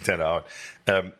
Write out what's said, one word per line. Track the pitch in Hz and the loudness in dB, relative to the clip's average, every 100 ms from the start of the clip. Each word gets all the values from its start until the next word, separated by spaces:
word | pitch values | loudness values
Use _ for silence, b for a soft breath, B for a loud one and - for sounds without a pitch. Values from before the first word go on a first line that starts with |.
| - | -2
that | 87 | 0
out. | 80 85 B B B B - | 0 0 B B B B 0
Um, | 95 92 | 0 0